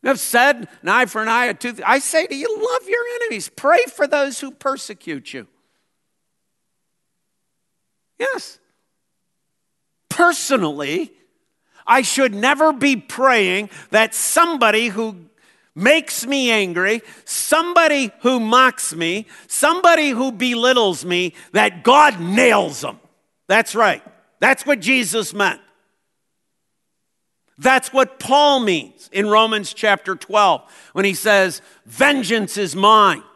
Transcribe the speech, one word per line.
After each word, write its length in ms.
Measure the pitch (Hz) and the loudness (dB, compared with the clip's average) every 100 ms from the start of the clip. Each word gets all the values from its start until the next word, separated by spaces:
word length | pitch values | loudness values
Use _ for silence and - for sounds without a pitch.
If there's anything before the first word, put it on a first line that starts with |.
I've 160 | 240 269 | -2 -4
said, 480 | - 240 262 240 214 - | 0 2 2 0 -6 -12
"An 60 | 165 | -2
eye 180 | 220 240 | 0 0
for 140 | 214 | -4
an 80 | 220 | -2
eye, 180 | 226 247 | 0 -2
a 80 | |
tooth." 260 | 190 247 233 | -4 -8 -6
I 140 | - 254 | 0 0
say 300 | - 320 339 | 2 -2 -2
to 60 | |
you, 140 | 277 381 427 | -6 -8 -4
love 320 | 440 494 392 | -4 -4 -4
your 160 | 466 480 480 | -6 -6 -6
enemies. 320 | 466 440 - | -6 -8 -10
Pray 360 | - 277 339 480 | -4 2 2 2
for 200 | - 285 | -4 -2
those 340 | 294 277 254 | 0 -2 -6
who 120 | 269 | -14
persecute 840 | - 277 269 - 208 - 143 - | -10 -8 -8 -10 -16 -12 -14 -12
you. 140 | 135 104 _ _ _ _ _ _ _ _ _ _ _ _ _ _ _ _ _ _ _ _ _ _ _ _ _ _ _ | -16 -18 _ _ _ _ _ _ _ _ _ _ _ _ _ _ _ _ _ _ _ _ _ _ _ _ _ _ _
Yes. 420 | 494 523 - - _ _ _ _ _ _ _ _ _ _ _ _ _ _ _ | -6 -6 -12 -20 _ _ _ _ _ _ _ _ _ _ _ _ _ _ _
Personally, 1040 | - 349 339 - 269 165 143 143 165 320 _ _ _ _ _ _ _ | 0 0 0 -2 -2 -2 -6 -6 -6 -6 _ _ _ _ _ _ _
I 180 | - 254 | 0 0
should 320 | 233 - 262 | 2 0 -2
never 380 | 202 240 285 311 | 0 -2 2 0
be 240 | 277 277 254 | 2 -2 -2
praying 760 | - - 262 240 185 185 208 - - | -6 -2 2 2 0 -2 -6 -14 -2
that 240 | 214 220 | 0 0
somebody 760 | - - - 339 311 233 214 233 | -2 -2 2 2 2 2 2 -2
who 400 | 196 226 185 165 _ _ _ _ | -4 -8 -10 -20 _ _ _ _
makes 520 | - 208 320 311 - 233 | -2 2 2 0 -10 -4
me 240 | 277 247 | -2 0
angry, 520 | 220 190 175 190 226 - - | 0 -2 -2 -2 -2 -6 -20
somebody 840 | - - - 302 339 349 320 285 247 - | -12 -10 -2 0 2 2 4 2 -2 -2
who 180 | 240 254 | -2 0
mocks 520 | 220 247 254 - - | 2 4 4 2 -10
me, 340 | 156 165 190 220 - - | -6 -6 -6 -8 -20 -12
somebody 640 | - 285 349 359 330 294 | -2 0 2 4 4 2
who 220 | 233 262 | -2 -4
belittles 720 | 214 247 240 240 247 208 170 | -2 -4 0 0 2 0 -2
me, 280 | 165 175 180 - - | -4 -4 -4 -8 -4
that 320 | 202 214 180 | 0 0 0
God 360 | 220 277 302 202 | 2 6 6 2
nails 600 | 170 208 254 208 175 135 | -4 2 4 2 0 -6
them. 200 | 139 - _ _ _ _ _ | -12 -12 _ _ _ _ _
That's 300 | 196 226 208 | 0 0 0
right. 260 | 214 131 - _ _ _ | 0 0 -8 _ _ _
That's 260 | 220 269 - | 0 0 0
what 140 | 277 | -2
Jesus 520 | 175 262 214 214 202 | 0 -2 0 -4 -6
meant. 300 | 202 196 - _ _ _ _ _ _ _ _ _ _ _ _ _ _ _ _ _ _ _ _ | -2 -2 -4 _ _ _ _ _ _ _ _ _ _ _ _ _ _ _ _ _ _ _ _
That's 360 | 190 262 - | 0 2 0
what 260 | 269 262 - | 0 0 -2
Paul 420 | - 277 294 277 | 0 2 4 2
means 480 | 220 170 101 _ - | 0 -2 -4 _ -10
in 160 | 190 208 | -4 2
Romans 440 | 214 220 220 196 | 2 2 0 -6
chapter 440 | - 220 196 - 185 | -4 0 0 -2 -10
twelve 520 | - 208 202 147 - - - | -2 2 2 2 -4 -20 -12
when 120 | - | -4
he 100 | 196 | -2
says, 480 | 180 214 202 190 - _ _ _ | -2 2 2 2 -2 _ _ _
"Vengeance 680 | 117 269 285 190 226 196 202 | 0 2 2 -2 -2 -2 -6
is 180 | 190 | -6
mine. 480 | 156 196 220 202 151 - | 0 4 6 6 2 -8